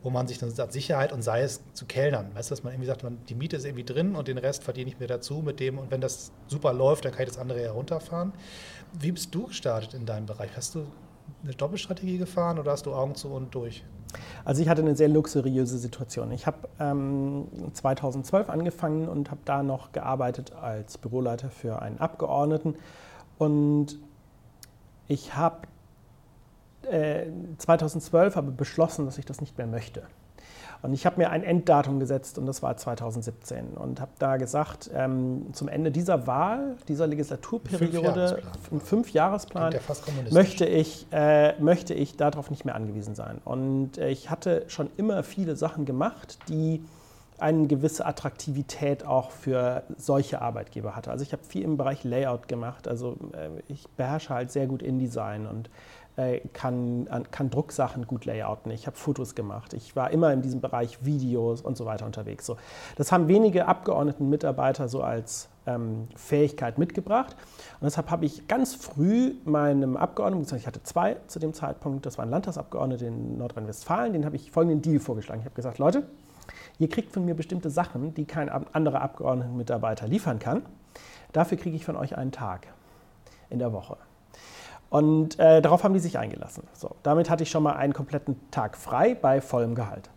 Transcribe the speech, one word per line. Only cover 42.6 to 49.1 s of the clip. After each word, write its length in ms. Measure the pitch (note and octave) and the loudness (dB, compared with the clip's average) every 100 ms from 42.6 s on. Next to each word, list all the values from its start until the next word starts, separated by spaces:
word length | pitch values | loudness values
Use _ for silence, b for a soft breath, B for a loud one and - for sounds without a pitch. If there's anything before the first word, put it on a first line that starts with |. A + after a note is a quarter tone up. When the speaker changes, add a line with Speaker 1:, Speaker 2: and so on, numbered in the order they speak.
| - | -6
Speaker 2:
mehr 80 | |
angewiesen 400 | A2 A2 G#2 G#2 | -4 -4 -6 -8
sein. 280 | G#2+ G#2+ A2 - | -8 -8 -10 -6
Und, 540 | C3 C3+ C3+ C3+ - | -2 0 0 -2 -2
äh, 100 | C#3 | -2
ich 220 | C3+ - | -2 -4
hatte 320 | E3 - E3 D#3 | -4 2 0 0
schon 200 | - D3 - | -6 -6 -2
immer 240 | G#3 G3 | 0 0
viele 340 | F3+ - F3+ C#3+ | -2 -4 -4 0
Sachen 300 | D#3+ D#3 C#3 | -2 -2 -2
gemacht, 540 | B2+ F3+ - - - - | 0 -2 -4 -18 -18 -6
die 340 | D#3 D#3+ D#3+ B B B B B - | 0 0 0 B B B B B -4
eine 300 | D#3 D#3+ D3+ | 2 4 4
gewisse 380 | C#3 D3+ D3+ - | 4 2 0 -4
Attraktivität 960 | - D3+ - - C#3 C#3 - C#3+ C#3+ | -2 -6 -6 -6 -4 -4 -2 -2 -2
auch 240 | - | 2